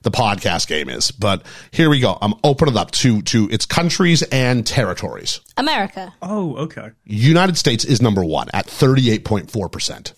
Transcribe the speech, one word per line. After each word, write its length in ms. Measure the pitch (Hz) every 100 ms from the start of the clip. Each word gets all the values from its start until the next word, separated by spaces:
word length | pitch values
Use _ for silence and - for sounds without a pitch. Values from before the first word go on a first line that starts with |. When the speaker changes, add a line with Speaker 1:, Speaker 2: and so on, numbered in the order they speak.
Speaker 1:
the 80 | -
podcast 560 | 110 110 98 101 82 -
game 220 | 78 65
is. 200 | 58 -
But 340 | - 104 90 - - -
here 180 | - 160
we 100 | 143
go. 160 | 117 -
I'm 140 | 104 -
opening 320 | 147 139 - 107
it 20 |
up 140 | 85
to, 320 | - 131 107
to 260 | - 117 101
its 160 | 110 -
countries 560 | - 170 - 180 160
and 460 | - 131 123 123 110
territories. 720 | 139 98 - 78 52 - - _ -
Speaker 2:
America. 580 | 294 262 190 190 180 -
Speaker 3:
Oh, 340 | 180 214 170 120
okay. 340 | 160 117 107 - -
Speaker 1:
United 520 | 104 131 170 190 160
States 260 | 139 113
is 160 | - 113
number 200 | 120 95
one 260 | 82 73 -
at 140 | 95 -
thirty-eight 580 | - 135 131 120 110 -
point 240 | 104 76
four 200 | 113 87
percent. 440 | - - - -